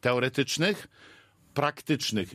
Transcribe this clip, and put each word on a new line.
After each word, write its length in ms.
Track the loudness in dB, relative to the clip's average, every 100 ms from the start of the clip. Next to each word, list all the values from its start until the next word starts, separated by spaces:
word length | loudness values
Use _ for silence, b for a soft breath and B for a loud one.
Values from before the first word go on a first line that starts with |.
teoretycznych, 880 | 0 2 0 0 0 2 0 0 -6 B B B B B _
praktycznych, 800 | -2 0 -2 -2 -2 0 -2 -4